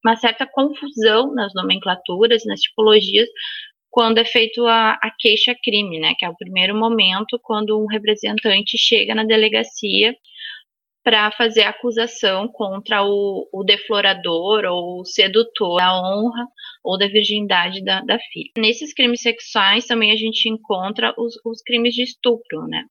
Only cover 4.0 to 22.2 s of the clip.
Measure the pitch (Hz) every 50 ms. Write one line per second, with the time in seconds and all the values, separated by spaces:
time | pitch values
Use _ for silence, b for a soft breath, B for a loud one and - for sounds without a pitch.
4 | 233 226 226 220 233 226 - 240 226 220 226 233 240 233 226 226 226 220 220 -
5 | - 220 - _ - 226 214 220 - 240 240 247 - - 202 208 202 190 165 160
6 | 156 156 170 - - 175 170 _ - 180 185 185 180 190 202 214 220 226 233 220
7 | 202 185 185 190 214 - - 240 _ _ 226 214 214 208 214 214 214 208 208 214
8 | 208 214 214 208 214 214 214 214 - 226 190 196 208 - - 233 - - 226 214
9 | 196 202 220 220 220 220 220 220 214 220 214 220 233 220 - - - 202 190 196
10 | 208 226 262 _ B B B B B B B B B _ _ _ _ _ _ _
11 | _ 247 226 214 214 214 208 - 240 226 220 220 208 208 214 - - 240 226 226
12 | 226 240 - - - 202 190 190 202 240 - - 220 196 190 196 196 - 220 208
13 | 202 202 202 202 202 202 196 190 - - - 190 196 190 202 202 - - 220 202
14 | 202 196 190 185 175 180 170 165 170 196 214 220 202 185 175 180 175 175 180 180
15 | 185 185 - - 196 196 185 220 233 226 _ - 208 180 175 175 180 185 185 185
16 | 180 185 196 208 220 240 226 233 240 262 _ B B B B B B 180 185 185
17 | 202 202 196 214 208 208 208 214 208 202 196 180 175 180 185 196 190 196 190 190
18 | - - 208 233 - - - 170 - - _ 226 220 214 233 233 311 302 - -
19 | 247 240 240 240 - 240 226 226 - - - 226 196 196 202 226 247 - 247 226
20 | 220 208 214 214 220 220 220 - - 226 220 220 220 - 208 185 185 196 214 208
21 | 233 226 - - 226 233 233 - _ 233 226 - _ - 240 233 233 240 233 240
22 | 247 247 - _